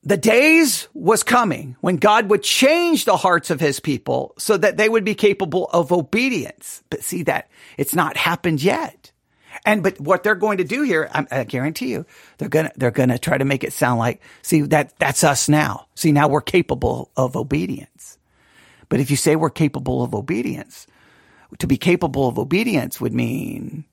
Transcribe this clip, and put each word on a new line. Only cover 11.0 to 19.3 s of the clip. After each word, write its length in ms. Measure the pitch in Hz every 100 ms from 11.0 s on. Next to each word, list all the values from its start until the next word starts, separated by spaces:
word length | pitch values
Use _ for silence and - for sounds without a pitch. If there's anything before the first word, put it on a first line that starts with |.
| 147
I, 120 | - 147
I 120 | 127 113
guarantee 460 | 127 143 160 254
you, 140 | 214 165 - - _
they're 120 | 143
gonna, 220 | 156 156 -
they're 160 | 127
gonna 260 | 113 127 120
try 200 | - 156
to 80 | 139
make 180 | 135
it 80 | -
sound 260 | - 123 120
like, 240 | 113 - - -
"See, 200 | - 160
that, 360 | 143 151 139 _
that's 240 | 147 135
us 240 | 156 135 -
now. 400 | 151 139 - - -
See, 160 | 165
now 160 | 143 151
we're 140 | 131
capable 680 | - 185 - 131 123 123 - -
of 220 | 127 -
obedience." 800 | 135 143 185 143 - _ - - _ _ _ _ _ _ _
But 100 | 117
if 100 | 131
you 60 | 143
say 220 | 160